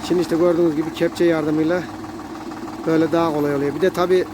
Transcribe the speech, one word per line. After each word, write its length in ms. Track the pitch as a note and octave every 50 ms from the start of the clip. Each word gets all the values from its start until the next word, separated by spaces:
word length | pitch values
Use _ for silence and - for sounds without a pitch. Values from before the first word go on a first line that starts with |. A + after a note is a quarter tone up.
| - -
Şimdi 140 | E3 F3+
işte 140 | E3 D#3 E3
gördüğünüz 400 | D#3+ F3 F3 E3+ D#3+ F3 E3 D3+
gibi 160 | D3+ D#3+ D#3+
kepçe 320 | - - E3+ E3+ E3 - F3
yardımıyla 580 | E3+ E3 D#3+ D3+ D#3 D3+ D#3 D#3 D#3 F3 F3+ D#3+ - - - - - - - - - - - - - - - - - - - -
böyle 260 | D#3 D#3+ D#3+ D#3+ D#3
daha 220 | D#3 E3 E3 E3 D3
kolay 200 | D3+ D3 D3 C#3+
oluyor. 200 | C#3 C#3 C#3+ C#3
Bir 60 | D3+
de 100 | E3 F#3
tabi 340 | - F3 F3+ F3+ F#3 F#3 E3 -